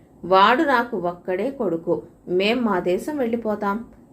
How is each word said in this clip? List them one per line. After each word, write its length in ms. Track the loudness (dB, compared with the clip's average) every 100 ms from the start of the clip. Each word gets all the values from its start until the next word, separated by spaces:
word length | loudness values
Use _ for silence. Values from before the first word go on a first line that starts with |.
| _ -12 2
వాడు 380 | 6 6 4
నాకు 340 | 4 2 0 -4
ఒక్కడే 520 | -4 -6 -4 -4 -4
కొడుకు, 520 | -4 -4 -2 -2 -4 -6 -14 -4
మేం 380 | 0 2 2 0
మా 140 | 0
దేశం 380 | 0 -2 -2 -4
వెళ్ళిపోతాం," 680 | -2 -4 -4 -4 -4 -4 -8 -20 -18